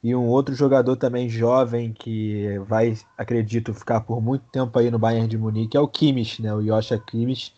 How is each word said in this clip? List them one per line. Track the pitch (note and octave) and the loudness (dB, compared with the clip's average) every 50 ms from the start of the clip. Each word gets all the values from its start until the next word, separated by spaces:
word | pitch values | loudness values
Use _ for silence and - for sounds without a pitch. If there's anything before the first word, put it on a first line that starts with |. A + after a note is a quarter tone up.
e | - A#2+ B2 | -2 0 0
um | B2+ B2 A#2 | 2 2 4
outro | B2 C3+ C3+ D3 C3+ | 4 2 2 2 0
jogador | A#2+ C#3+ C3+ C3+ C3 B2 C3 C3 | 2 4 4 6 4 4 4 2
também | B2+ C3+ B2 A#2+ B2 B2 A#2 | 0 0 -2 0 -2 -2 -2
jovem | A2+ A2+ A#2 A#2 B2+ C3 C3 A2+ A#2 A#2 A#2+ A2+ | 0 0 2 4 4 4 4 2 0 -4 -4 -4
que | A2 - - A#2 A2 A2 G#2+ G#2+ G#2 G#2 G2+ G#2 G2+ G2 G2 | -8 -10 -8 -6 -4 -4 -2 -2 -2 -2 -2 -2 -4 -6 -4
vai, | G#2+ A#2 A2 A2+ A#2 A2+ A2 - _ _ | -2 2 2 2 2 0 -2 -8 _ _
acredito, | - A#2+ - A#2+ A#2 A2 G#2 A2 A#2 A2+ A#2 G#2 | -12 -4 -2 0 0 0 0 -2 -2 -2 -4 -8
ficar | - - - A#2+ A2 | -8 -2 -2 0 0
por | A2 - A#2 A#2+ | 0 -2 -4 -4
muito | A2 A#2+ C3+ C#3 - _ | -2 -2 -2 -4 -6 _
tempo | - C3 C3 A#2 A2+ B2+ | -4 -4 -4 0 2 2
aí | A#2 A#2+ | 2 2
no | A#2 A2+ | 2 2
Bayern | A2 A2+ A#2 A2+ A2+ A2 | 2 2 2 0 0 -2
de | A2+ A2 | -2 -2
Munique | A2 A2 G#2+ A2 A2+ A2 - | -2 -2 -2 -2 -4 0 2
é | C#3+ | 0
o | D3+ C#3+ | 0 0
Kimmich, | - - D#3+ D3 C3+ B2+ A2+ A2+ - - | 0 0 2 2 2 0 -2 -4 -6 -6
né? | A2 A2 G#2+ | -6 -4 -2
O | G#2+ | -2
Joshua | G#2+ A2 A2 A2 G#2+ - A#2+ A2 | 0 2 0 0 0 0 -4 -4
Kimmich. | - - - A2+ A#2 B2 C3 - - - - | -4 -6 -4 -4 -2 -2 -2 -6 -8 -14 -18